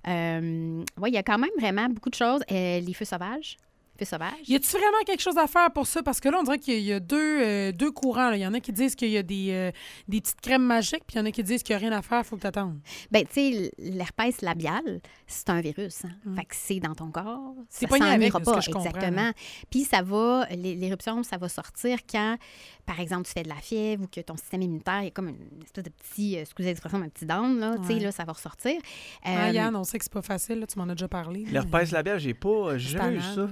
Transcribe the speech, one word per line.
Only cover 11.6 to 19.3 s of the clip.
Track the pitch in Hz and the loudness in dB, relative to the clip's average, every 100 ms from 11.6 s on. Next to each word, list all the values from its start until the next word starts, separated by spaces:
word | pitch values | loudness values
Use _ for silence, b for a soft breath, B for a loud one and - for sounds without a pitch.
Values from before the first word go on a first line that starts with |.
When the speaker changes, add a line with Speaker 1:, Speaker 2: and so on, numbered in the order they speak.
Speaker 2:
qu'il | - | 2
y | 208 | 0
a | |
rien | 220 | 2
à | 214 | -2
faire, | - 240 | 0 0
faut | 220 214 | 0 -4
que | |
t'attendes. | 196 202 196 147 B B B | -4 -2 -2 -6 B B B
Speaker 1:
Ben, | 214 - | 4 4
tu | |
sais, | - 277 233 180 - | 2 2 2 -2 -4
l'herpès | - 185 175 - 233 - | -6 -6 -4 0 0 0
labial, | 180 165 156 196 302 175 B B B | -2 0 0 -2 -2 -6 B B B
c'est | - - | -6 0
un | 170 | 2
virus, | 160 151 202 - 175 | 0 -4 -8 -10 -14
hein. | 185 | -12
Speaker 2:
Mm. | 208 185 | -8 -8
Speaker 1:
Fait | 175 | -8
que | - | -10
c'est | - 190 | -4 -2
dans | 165 | -2
ton | 160 160 | -6 -8
corps, | 165 202 247 269 262 233 | -8 -8 -10 -12 -14 -16
Speaker 2:
C'est | - | -6
Speaker 1:
ça | 240 | 2
Speaker 2:
pogné | 269 294 | 6 6
Speaker 1:
s'en | |
Speaker 2:
avec, | 233 220 | 8 6
Speaker 1:
ira | 180 | 4
Speaker 2:
de | 170 | 4
ce | |
Speaker 1:
pas, | 208 | 2
Speaker 2:
que | |
je | 170 | 2
comprends, | 180 175 | -2 -2
Speaker 1:
exactement. | 170 190 185 | 0 0 2
Speaker 2:
là. | 226 | 0